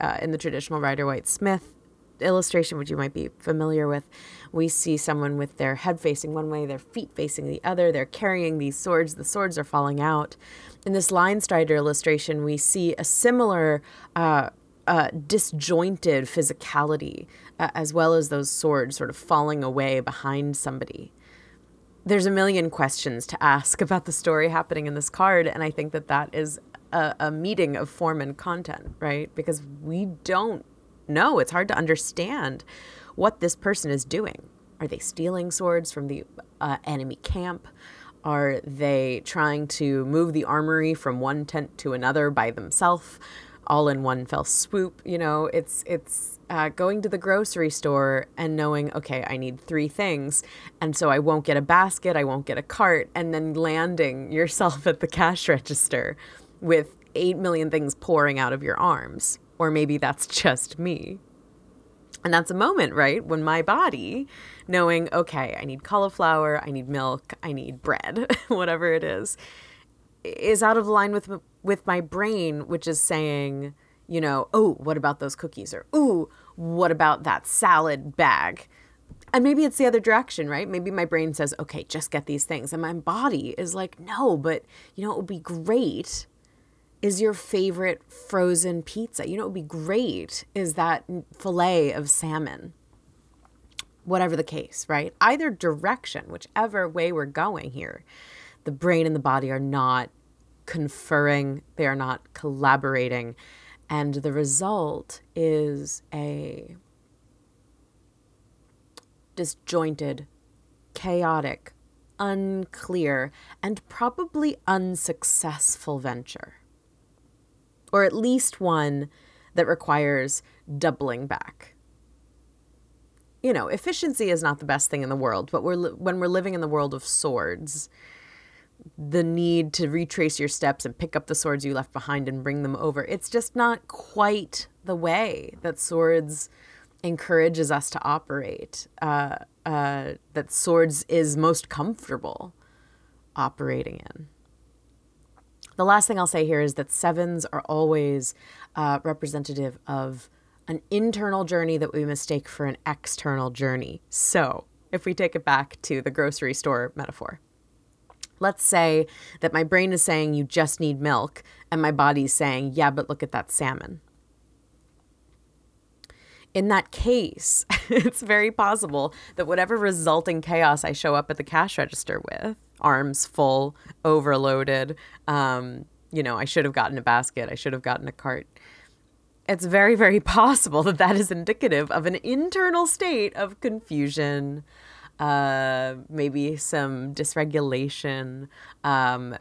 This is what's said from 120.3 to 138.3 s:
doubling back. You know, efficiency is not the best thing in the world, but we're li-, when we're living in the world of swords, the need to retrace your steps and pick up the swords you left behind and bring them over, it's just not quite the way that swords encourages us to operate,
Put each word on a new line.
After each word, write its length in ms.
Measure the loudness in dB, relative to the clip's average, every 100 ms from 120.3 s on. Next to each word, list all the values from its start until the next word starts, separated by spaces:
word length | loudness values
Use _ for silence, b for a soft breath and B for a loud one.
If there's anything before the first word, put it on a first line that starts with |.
| -4 b b -14 -4
doubling 500 | -2 -2 -4 -4 -6
back. 480 | -8 -10 -18 -20 _ _ _ _ _ _ _ _ _ _ _ _ _ _ _ _ _
You 120 | 0
know, 160 | 0 0
efficiency 600 | -4 -4 -4 -2 0 0
is 140 | 2
not 160 | 0 -2
the 60 | -2
best 240 | 0 0
thing 140 | -2
in 60 | -2
the 60 | -2
world, 340 | 0 -2 -2
but 120 | -2
we're 120 | 0 -2
li-, 160 | -2
when 280 | -4 -4 -2
we're 80 | 0
living 260 | 0 0
in 60 | -4
the 80 | -2
world 260 | 0 -2
of 120 | -4 -4
swords, 840 | -2 0 0 -2 -4 -8 -10 -12 B B B B B B B B _ -20 -14
the 260 | -2 0
need 500 | 2 2 2 2 0
to 160 | -2 -2
retrace 500 | -2 -4 0 0 0
your 100 | -2
steps 360 | 0 0 -2 -6
and 120 | -8
pick 180 | -6 -6
up 120 | -4
the 80 | -2
swords 280 | -2 -2
you 100 | -2
left 200 | -4 -4
behind 340 | -8 -4 -4 -4
and 160 | -6
bring 200 | -4 -4
them 120 | -4 -2
over, 280 | -2 -4 -4
it's 240 | -6 -4
just 260 | -2 -2 2
not 320 | 2 0 -6
quite 800 | -18 -8 0 2 2 -2 -10 -12 _
the 120 | -6 -2
way 600 | 0 0 0 -4 -10 -8
that 180 | -8 -6
swords 680 | -2 2 4 4 2 -6 -10 B B B B _
encourages 680 | -6 -6 2 4 4 4 0
us 180 | 0 -2
to 140 | -4
operate, 840 | -2 -2 -4